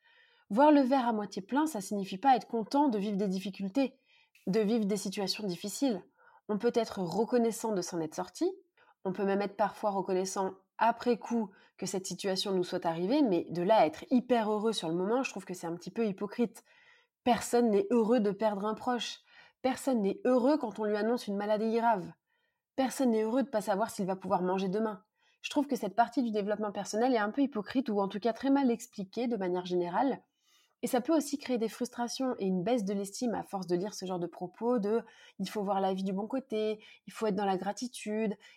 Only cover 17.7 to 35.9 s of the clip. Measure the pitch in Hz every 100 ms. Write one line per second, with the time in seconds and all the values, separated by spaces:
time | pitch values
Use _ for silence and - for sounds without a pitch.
17.7 | 202 196 240 214 247 202 190 220 202 208
18.7 | 214 - 240 - - _ - - _ 262
19.7 | - - 240 196 - 247 254 247 302 233
20.7 | 208 208 208 214 240 - 202 208 214 226
21.7 | 226 233 208 170 - _ _ _ _ _
22.7 | - 262 - 254 220 220 254 247 214 202
23.7 | 196 220 - 185 190 185 190 180 190 190
24.7 | 202 220 202 _ _ _ _ - 294 285
25.7 | 254 202 - 233 - 240 208 202 208 214
26.7 | 202 196 208 254 233 208 277 269 214 -
27.7 | 262 233 202 196 202 233 220 269 277 262
28.7 | 226 - - 190 - 240 226 185 180 180
29.7 | 180 175 185 269 214 _ _ _ _ _
30.7 | - 247 247 247 320 - 285 - 247 220
31.7 | - 240 - 240 - 262 247 196 185 180
32.7 | 247 190 202 196 - 247 185 170 196 170
33.7 | 180 202 - 185 185 175 - 180 - 233
34.7 | 247 202 226 233 - - - 190 214 196
35.7 | 196 190